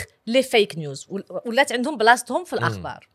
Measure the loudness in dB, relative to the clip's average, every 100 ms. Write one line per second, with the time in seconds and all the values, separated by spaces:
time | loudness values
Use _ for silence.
0 | 4 _ 0 0 4 2 2 -2 -10 -10
1 | -10 -12 -10 -10 -2 0 2 0 -2 2
2 | 4 4 2 -6 -4 -4 -2 -4 -8 -12
3 | _